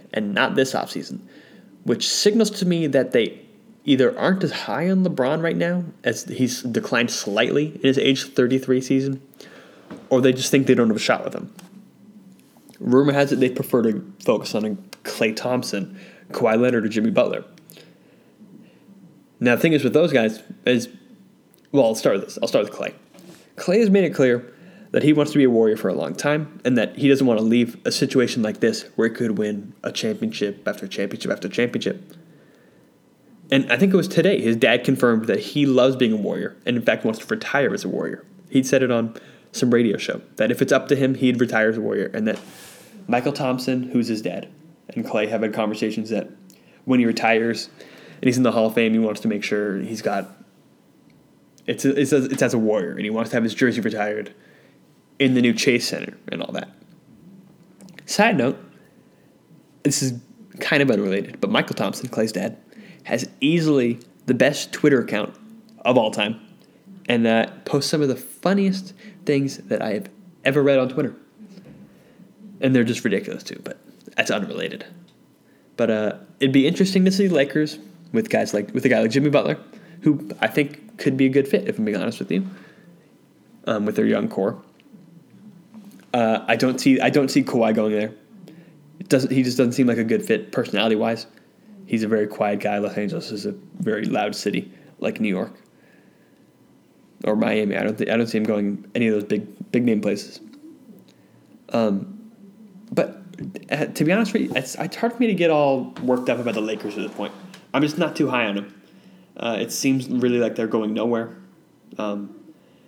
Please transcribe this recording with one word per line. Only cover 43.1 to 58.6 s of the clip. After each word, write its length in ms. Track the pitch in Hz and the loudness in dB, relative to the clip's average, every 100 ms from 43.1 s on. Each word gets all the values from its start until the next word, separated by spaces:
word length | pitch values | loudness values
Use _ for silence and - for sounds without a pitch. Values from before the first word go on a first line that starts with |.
| 120 135 | -2 0
Thompson, 500 | 143 131 127 - 127 | -2 -2 -2 -2 -4
who's 260 | 123 123 113 | -2 -2 0
his 140 | 107 | -2
dad, 260 | 98 90 - - - _ - | -4 -8 -10 -18 -20 _ -14
and 160 | - | -10
Klay 240 | 107 113 107 | -4 -2 -2
have 140 | 110 | -2
had 100 | 110 | -2
conversations 580 | 104 107 107 110 110 107 | -2 -4 -2 -4 -4 -4
that 200 | 107 - - - - _ _ | -4 -6 -12 -20 -20 _ _
when 160 | - 127 | 0 2
he 60 | 117 | 2
retires 640 | 110 117 113 117 110 - - - - - - | 2 2 2 2 -4 -8 -16 -20 -20 -20 -4
and 80 | - | 0
he's 80 | 123 | 2
in 80 | |
the 80 | 123 | 2
Hall 140 | 113 110 | 2 2
of 80 | |
Fame, 180 | 110 113 | 2 2
he 60 | 110 | 2
wants 220 | 110 104 | 0 -2
to 80 | 117 | -4
make 160 | 101 | -4
sure 340 | - 104 104 95 | -2 -2 -2 -4
he's 220 | - 113 | -6 -6
got, 300 | - 101 95 - - _ _ _ _ _ _ _ _ _ _ _ - | -4 -4 -6 -12 -20 _ _ _ _ _ _ _ _ _ _ _ -8
it's, 180 | - | -2
it's, 280 | 139 135 139 | 0 2 2
as, 140 | 147 127 | 2 2
it's 160 | 131 | 0
as 120 | 127 | 0
a 40 | 120 | 2
Warrior, 340 | 110 107 85 | 0 0 -2
and 80 | - | -6
he 100 | 104 | -6
wants 200 | 110 113 | -4 -2
to 60 | 123 | -2
have 60 | |
his 120 | 113 | -2
jersey 260 | 104 127 110 | 2 0 2
retired 520 | 110 107 104 107 104 - - - _ _ _ _ _ - | -2 -2 -4 -4 -8 -14 -20 -20 _ _ _ _ _ 0
in 160 | 135 | 2
the 80 | 127 | 4
new 100 | 120 | 4
Chase 340 | 113 - 120 - | 2 2 2 0
Center 300 | - - - - | -6 -10 -14 -10
and 140 | - | -10
all 100 | - | -8
that. 180 | - - - - - _ - - - - - _ - - - - | -8 -10 -14 -20 -20 _ -20 -20 -20 -20 -20 _ -20 -20 -20 -6
Side 300 | - 220 180 | 2 2 2
note: 220 | 120 - | 0 -2